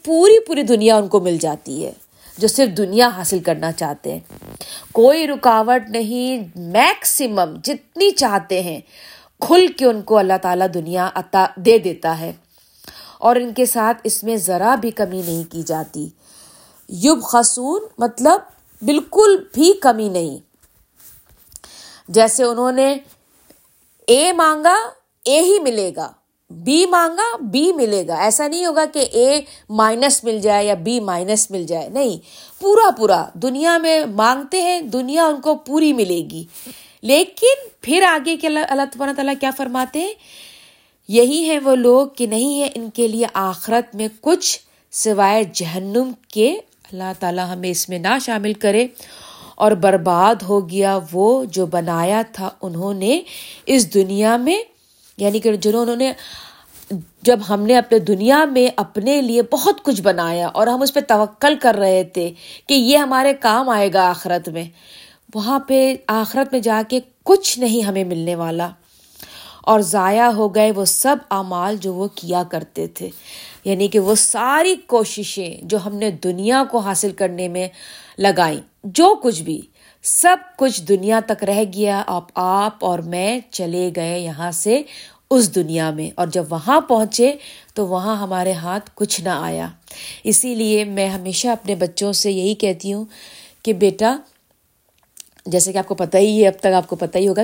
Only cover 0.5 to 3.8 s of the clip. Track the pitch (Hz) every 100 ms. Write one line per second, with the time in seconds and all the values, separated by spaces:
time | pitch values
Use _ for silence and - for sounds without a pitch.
0.5 | 294 226 226 220 214 202 202 180 165 156
1.5 | 151 - 135 131 - _ _ - - 214
2.5 | 269 254 175 190 214 240 185 170 190 175
3.5 | 156 160 160